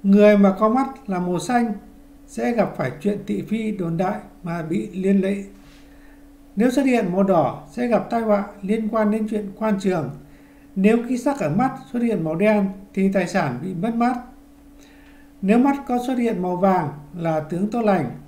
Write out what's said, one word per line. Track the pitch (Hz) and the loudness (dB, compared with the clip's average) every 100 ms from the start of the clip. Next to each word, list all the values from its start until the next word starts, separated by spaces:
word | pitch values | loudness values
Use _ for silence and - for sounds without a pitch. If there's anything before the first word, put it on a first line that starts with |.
Người | 196 202 208 208 | 6 8 8 8
mà | 196 190 | 6 4
có | 220 | 2
mắt | 240 269 - - | 2 -2 -6 -8
là | 185 | -4
màu | 180 175 | -2 -4
xanh | 165 240 233 196 - - - - - | -2 0 0 -4 -12 -20 -20 -20 -16
sẽ | - 120 | -6 -4
gặp | 117 - - | 0 -2 -2
phải | 139 - | -6 -4
chuyện | 104 104 - | -4 -4 -4
thị | 202 - | -6 -4
phi | 220 220 | -6 -4
đồn | 190 170 165 | -4 -4 -2
đại | 185 - - - | -2 -4 -10 -16
mà | 170 170 | -10 -8
bị | 160 190 214 | -4 -6 -6
liên | 185 190 196 | -4 0 2
lụy. | 190 202 - - - - - - - - - - - - | 2 -4 -8 -18 -20 -20 -20 -20 -20 -20 -20 -20 -12 0
Nếu | 247 | 2
xuất | 254 269 | 2 2
hiện | 240 190 | 2 0
màu | 180 | 0
đỏ | 190 180 131 - - | 2 4 2 -2 -14
sẽ | - 247 | -6 0
gặp | 214 - | 0 0
tai | 233 | -4
họa | 220 202 202 - | 0 0 -2 -10
liên | 190 226 214 | -4 -2 -2
quan | 220 214 | 0 0
đến | 220 214 | 0 -2
chuyện | 214 196 - | -4 -6 -4
quan | 220 196 | -2 0
trường. | 196 180 131 - - - - - - - | 0 -2 -4 -10 -18 -20 -20 -20 -10 2
Nếu | 196 233 233 | 4 4 2
khí | 254 | -2
sắc | 294 285 | -2 -2
ở | 156 | 0
mắt | 170 262 - - | 2 0 -2 -8
xuất | 240 | -2
hiện | 233 202 | 0 0
màu | 160 160 | -2 2
đen | 208 208 196 - - | 2 4 0 -4 -8
thì | - 196 | 0 2
tài | 196 175 | 2 0
sản | 196 151 123 | -2 -2 -4
bị | 180 | -6
mất | 170 214 233 | -4 -4 0
mát. | 240 247 - - - - - - - - - - - - | 0 -2 -8 -20 -20 -20 -20 -20 -20 -20 -20 -20 -20 -6
Nếu | 190 233 | 2 4
mắt | 269 277 - | 4 0 -2
có | 247 240 | -4 -2
xuất | 247 | -2
hiện | 233 190 | -2 -2
màu | 180 180 | -4 0
vàng | 196 185 151 - - 175 | 2 2 0 -8 -16 -6
là | 165 160 | -2 -2
tướng | 151 175 208 | -4 -4 -4
tốt | 240 | -2
lành. | 214 185 123 - | 0 0 -2 -8